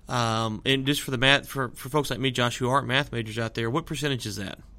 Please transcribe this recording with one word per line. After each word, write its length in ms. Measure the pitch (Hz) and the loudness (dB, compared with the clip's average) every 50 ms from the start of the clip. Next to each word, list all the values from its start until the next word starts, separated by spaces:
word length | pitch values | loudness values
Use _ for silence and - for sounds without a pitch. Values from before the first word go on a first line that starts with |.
| - - | -10 -4
Um, 540 | - 123 117 113 110 110 113 113 110 92 - | -2 0 0 2 2 0 0 0 -2 -2 0
and 200 | 123 135 135 135 | 0 0 2 2
just 180 | 139 147 143 - | 0 0 0 -2
for 80 | - | -4
the 80 | 131 117 | -2 2
math, 280 | 135 135 143 135 - | 4 6 6 4 2
for, 220 | - - 135 131 117 | -2 -4 -4 -4 -4
for 200 | - - - 131 | -6 -10 -10 0
folks 220 | 147 151 139 - | 0 0 2 2
like 80 | 131 107 | -2 0
me, 120 | 131 135 | 0 0
Josh, 260 | 120 127 123 120 - | 2 2 2 2 2
who 120 | - 127 123 | 0 0 2
aren't 200 | 131 139 120 117 | 2 2 2 2
math 240 | 123 135 143 - - | 2 0 0 0 -2
majors 260 | 117 113 110 107 117 | -4 -4 -4 -4 -4
out 160 | 113 113 - | -4 -2 -2
there, 160 | 117 113 113 | -2 -2 0
what 160 | 127 165 165 | 0 -2 -2
percentage 400 | - 160 131 143 147 139 120 - | -2 -4 -2 -2 -2 -2 -2 -4
is 100 | 113 98 | -6 -6
that? 220 | 107 98 92 - - - - - | -6 -6 -8 -10 -12 -16 -20 -20